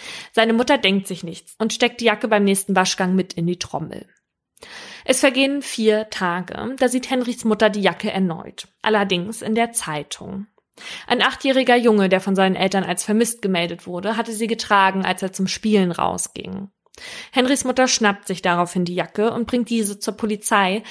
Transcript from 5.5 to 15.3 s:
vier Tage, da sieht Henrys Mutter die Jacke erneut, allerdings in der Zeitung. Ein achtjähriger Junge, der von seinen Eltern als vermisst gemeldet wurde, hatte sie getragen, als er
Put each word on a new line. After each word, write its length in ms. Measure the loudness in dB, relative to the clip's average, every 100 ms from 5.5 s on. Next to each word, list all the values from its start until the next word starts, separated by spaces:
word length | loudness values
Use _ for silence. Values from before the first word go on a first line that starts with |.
| 0
vier 480 | -6 0 2 2 0
Tage, 640 | -4 -2 -2 -6 -8 -8 0
da 100 | 0
sieht 220 | 0 -2
Henrys 360 | -2 -2 -2 0
Mutter 240 | 2 2
die 120 | 4
Jacke 300 | 0 0 -2
erneut, 560 | 0 -2 -2 -10 -16 -20 _
allerdings 600 | 0 2 2 0 -4 -8
in 140 | -4 0
der 160 | 0
Zeitung. 760 | -2 -4 -6 -8 -12 -12 -12 -12 _ _ -20 -16 -14 -4
Ein 160 | 0
achtjähriger 540 | 0 0 0 2 4 4
Junge, 340 | 6 4 4
der 120 | 2
von 140 | 2 2
seinen 200 | 2 2
Eltern 280 | 0 0
als 200 | -2 -4
vermisst 380 | 0 0 0 0
gemeldet 440 | -2 0 -2 -6 -10
wurde, 320 | -6 -4 -4
hatte 140 | -4
sie 160 | -4 -4
getragen, 580 | -4 2 4 4 2 -2
als 160 | -2
er 100 | -6